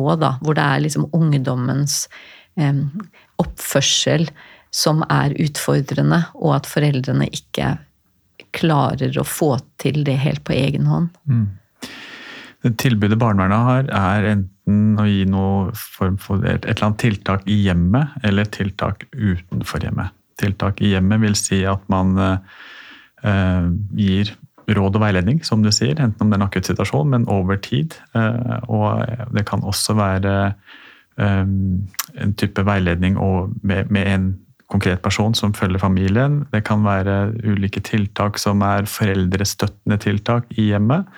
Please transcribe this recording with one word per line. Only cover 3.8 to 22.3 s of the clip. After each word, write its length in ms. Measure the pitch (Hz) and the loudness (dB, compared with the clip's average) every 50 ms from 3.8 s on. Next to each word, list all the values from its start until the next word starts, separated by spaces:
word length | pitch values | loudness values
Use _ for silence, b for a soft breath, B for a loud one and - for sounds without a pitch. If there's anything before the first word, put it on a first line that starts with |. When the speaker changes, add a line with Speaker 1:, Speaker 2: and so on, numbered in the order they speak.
| 139 - - - - 131 139 156 170 147 B B B B B B B B | 0 0 0 0 0 0 2 2 0 -2 B B B B B B B B
Speaker 1:
som 340 | - - - 160 151 156 - | -6 -2 0 2 2 2 0
er 300 | - 147 143 139 143 - | 0 0 0 0 0 0
utfordrende, 880 | - 160 147 147 - - - 143 147 135 - 143 147 143 147 160 170 165 - - | 0 0 -2 -2 -2 -2 0 0 0 0 -2 -2 0 2 2 2 2 0 -2 -4
og 220 | - - 160 143 | -2 0 0 0
at 160 | 143 - - | 0 -2 -2
foreldrene 560 | - 160 147 147 139 127 127 139 135 139 139 - | -2 0 2 2 2 0 -2 -2 0 0 0 -2
ikke 440 | - - - _ - - - 135 147 - - - _ _ _ _ _ _ _ _ _ - - _ | -4 -8 -12 _ -6 -4 -4 -2 -4 -6 -8 -14 _ _ _ _ _ _ _ _ _ -20 -16 _
klarer 680 | - - - 165 156 143 139 120 - 131 127 127 131 131 | -6 -2 0 2 2 2 2 0 0 -2 -2 -2 -2 -2
å 80 | 143 | -4
få 260 | - - - 170 151 127 123 - - _ | -4 -4 0 0 0 0 0 -4 -8 _
til 280 | - - 170 151 151 147 | -6 -4 -2 -2 0 0
det 120 | 143 131 | 0 0
helt 280 | 139 131 147 143 147 - | 0 0 0 -2 -2 -4
på 100 | - - | -2 -2
egen 320 | - - 143 143 139 147 | 0 0 0 0 0 0
hånd? 240 | 147 151 156 175 170 - _ _ | 0 2 0 0 -2 -6 _ _
Speaker 2:
Mm. 260 | 147 127 117 107 101 98 98 - _ _ B B B B B B B B B B B B B B B B B | 0 0 2 0 -2 -4 -8 -16 _ _ B B B B B B B B B B B B B B B B B
Det 180 | - 123 113 | -2 -2 -2
tilbudet 420 | - - 135 120 104 101 101 107 113 | 0 0 0 2 2 2 2 2 2
barnevernet 480 | 123 113 104 98 92 95 101 110 120 | 2 2 2 2 2 2 2 2 2
har, 240 | 127 127 131 135 - - 101 98 92 98 | 2 2 2 0 0 0 0 0 2 2
er 160 | 107 98 104 | 2 2 2
enten 680 | 104 101 95 95 - _ _ 95 101 104 107 107 107 104 | 2 0 0 -2 -8 _ _ 0 2 4 4 4 4 4
å 80 | 104 104 | 4 2
gi 160 | 101 98 95 | 2 2 2
noe 440 | 95 98 95 95 95 98 98 95 85 - | 2 2 2 2 2 2 0 0 -2 -4
form 440 | - - - - - 98 92 95 98 | -8 -12 -14 -6 -2 0 0 0 -2
for 260 | - - 101 98 - | -2 -2 -2 0 0
et, 180 | 92 90 - - | 0 0 -2 -2
et 140 | - 110 | -4 -2
eller 140 | - 107 107 | 0 0 0
annet 120 | 107 - - | 0 0 0
tiltak 440 | 117 104 95 - - 95 101 - 98 | 0 -2 -2 -2 -2 -2 -2 0 0
i 100 | 107 104 | 2 2
hjemmet, 560 | 101 98 90 87 85 87 104 131 156 143 - - | 2 2 2 2 2 4 2 2 0 0 -4 -4
eller 260 | - 104 98 101 104 | -2 0 2 2 0
tiltak 600 | 104 - - 98 98 95 - - - 101 - - - | -2 -2 -4 -4 -4 -4 -4 -4 -4 -4 -6 -10 -12
utenfor 720 | - 131 110 101 90 87 - - - - - - - 85 - | -6 -2 0 0 0 -2 -4 -6 -6 -6 -6 -4 -6 -6 -4
hjemmet. 320 | - - - - 92 - _ _ _ _ | -4 -4 -4 -4 -6 -8 _ _ _ _
Tiltak 420 | - - 101 92 - - 101 98 - | -4 -2 -2 -2 -2 -2 -2 -2 0
i 140 | 104 104 98 | 0 2 2
hjemmet 300 | 95 92 95 107 110 110 | 2 2 2 4 4 2
vil 120 | 107 104 | 2 2
si 280 | 95 - - 101 95 95 | 0 0 0 0 0 2
at 180 | 95 98 98 - - | 0 0 -2 -2 0
man, 240 | 98 95 95 95 92 95 | 0 2 2 2 2 2
eh, 420 | 92 95 | 2 2